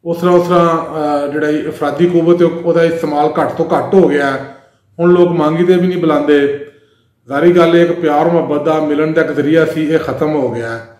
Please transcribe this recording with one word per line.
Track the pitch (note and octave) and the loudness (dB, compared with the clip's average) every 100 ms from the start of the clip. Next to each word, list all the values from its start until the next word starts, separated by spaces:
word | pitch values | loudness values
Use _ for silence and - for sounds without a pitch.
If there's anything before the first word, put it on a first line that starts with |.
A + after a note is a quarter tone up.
| E3+ | -6
ਉਸ | E3+ | -2
ਤਰ੍ਹਾਂ, | F3+ F3 | 2 2
ਉਸ | F3 | 4
ਤਰ੍ਹਾਂ, | F3 E3+ D#3+ | 2 2 0
ਅਹ, | D#3+ D#3 D3 D3 C#3+ | -4 -4 -2 -2 -2
ਜਿਹੜਾ | D3+ D3+ | -2 -2
ਇਹ | D3+ - | -2 -4
ਅਫਰਾਦੀ | - D3 C#3+ F3 | -6 -6 0 2
ਕੂਵਤ | E3+ D#3+ F3 | 2 2 2
ਹੈ, | E3 | 2
ਉਹਦਾ | E3 E3+ E3 | 0 -2 2
ਇਸਤੇਮਾਲ | E3 E3 D#3 D3 D3 E3 | 0 0 -4 -2 0 0
ਘੱਟ | D3+ | -4
ਤੋਂ | - D#3+ | -4 -2
ਘੱਟ | D#3 A#2+ | -2 2
ਹੋ | G3 D#3+ | 2 4
ਗਿਆ। | C#3+ C#3 C3+ - - _ _ _ - | 2 -2 -4 -10 -20 _ _ _ -2
ਹੁਣ | F3 | 2
ਲੋਕ | F3 F3 | 4 4
ਮਾਂਗੀ | E3+ D3+ E3 | 2 0 0
ਦੇ | F3 F#3 | 2 2
ਵੀ | F3+ | 2
ਨਹੀਂ | F3 | 0
ਬੁਲਾਉਂਦੇ। | D#3+ D3 C#3+ C#3+ C#3+ C#3 - _ _ _ _ _ A#2 | 0 0 2 2 2 -4 -12 _ _ _ _ _ -8
ਜ਼ਾਹਰੀ | C#3 F3 | 0 2
ਗੱਲ | F3 E3 E3+ | 4 4 4
ਹੈ, | |
ਇੱਕ | E3+ | 2
ਪਿਆਰ | - D#3 D3 D#3+ | 0 0 0 2
ਮੁਹੱਬਤ | E3+ C3+ D3 D#3+ | 0 0 -2 -2
ਦਾ | D#3 | -2
ਮਿਲਣ | D3+ D3 D#3 | -2 -2 0
ਦਾ | D#3+ | 0
ਇੱਕ | D#3 | -2
ਜ਼ਰੀਆ | C#3+ C#3 D#3+ D#3+ | -2 0 2 2
ਸੀ, | - D3+ | -2 -2
ਇਹ | D#3+ | -2
ਖਤਮ | - B2+ D3+ D#3 | -2 -4 -2 -2
ਹੋ | B2 | -4
ਗਿਆ। | A#2 A2+ A#2 - - | -4 -8 -10 -14 -20